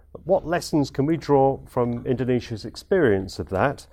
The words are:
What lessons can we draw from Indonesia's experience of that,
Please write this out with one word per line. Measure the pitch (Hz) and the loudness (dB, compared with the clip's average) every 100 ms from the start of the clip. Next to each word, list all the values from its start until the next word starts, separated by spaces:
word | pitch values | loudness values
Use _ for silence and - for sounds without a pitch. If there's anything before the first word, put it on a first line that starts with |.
| _ - | _ -10
What | 160 190 151 | -2 -2 0
lessons | 170 - 156 135 | -4 0 0 0
can | - | 0
we | 143 160 | -2 0
draw | - 139 135 135 - | 2 4 4 0 -4
from | 127 120 117 - | -2 -2 -2 -2
Indonesia's | 120 123 123 - 110 | -2 0 -2 -2 -10
experience | 117 - - 190 131 98 95 - | -12 -12 0 4 4 4 0 -8
of | 85 | -4
that, | 92 131 - - | 0 0 -2 -12